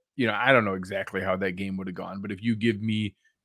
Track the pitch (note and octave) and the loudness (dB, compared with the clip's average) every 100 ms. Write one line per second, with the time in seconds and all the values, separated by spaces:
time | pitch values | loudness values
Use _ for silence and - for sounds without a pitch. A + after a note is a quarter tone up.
0 | _ - A#2 G#2 B2 C3 G#2 F#2+ F#2 G2 | _ -2 0 2 6 6 6 0 -4 -6
1 | F#2+ F#2+ F#2 F#2 G2 F2+ G2 F#2+ F#2+ F2+ | -4 -2 0 0 0 -2 -4 -4 -6 -8
2 | F2+ F#2+ G2+ F#2 A#2 A2 A#2 G#2 A2 G#2+ | -8 -8 -8 -4 -2 0 2 0 0 -2
3 | G#2 - _ _ | -2 -6 _ _